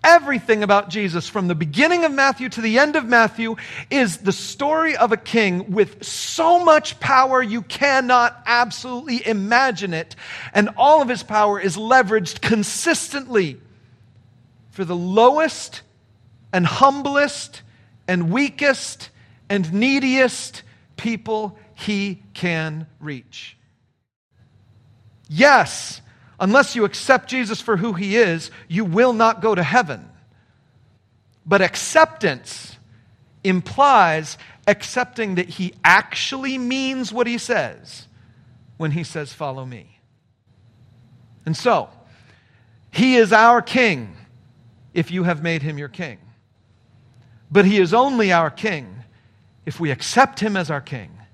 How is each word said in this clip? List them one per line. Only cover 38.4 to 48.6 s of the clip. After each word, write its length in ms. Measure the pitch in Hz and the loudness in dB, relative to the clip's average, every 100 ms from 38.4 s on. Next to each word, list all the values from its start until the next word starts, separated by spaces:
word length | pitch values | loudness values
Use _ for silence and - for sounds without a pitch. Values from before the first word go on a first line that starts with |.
| _ _ _ - | _ _ _ -8
when 140 | 160 | -6
he 140 | 151 | -6
says, 280 | 160 160 147 | -8 -12 -14
"Follow 320 | - 147 131 | -10 -10 -10
me." 360 | 131 117 - _ _ _ _ _ _ _ _ _ _ _ _ _ _ _ - | -14 -18 -20 _ _ _ _ _ _ _ _ _ _ _ _ _ _ _ -10
And 100 | 160 | -4
so, 340 | 247 185 - _ _ _ _ _ _ _ _ _ _ | 0 0 -2 _ _ _ _ _ _ _ _ _ _
he 240 | - 254 | 0 2
is 180 | 247 214 | 4 4
our 300 | 214 233 240 | 6 6 4
king 540 | 240 254 233 143 107 80 - _ _ _ _ _ _ | 0 0 0 0 -8 -18 -20 _ _ _ _ _ _
if 180 | 170 165 | -6 -4
you 100 | 180 | -2
have 220 | 175 156 | -2 -2
made 180 | 165 165 | -4 -4
him 160 | 147 147 | -6 -10
your 100 | 143 | -14
king. 300 | - 160 101 _ _ _ _ _ _ _ _ _ _ _ _ _ | -12 -14 -14 _ _ _ _ _ _ _ _ _ _ _ _ _
But 140 | 160 190 | 4 4
he 120 | 208 | 4
is 160 | 180 | 4
only 380 | 226 269 254 202 | 4 2 2 2
our 180 | 175 160 | 2 0
king 540 | - | -4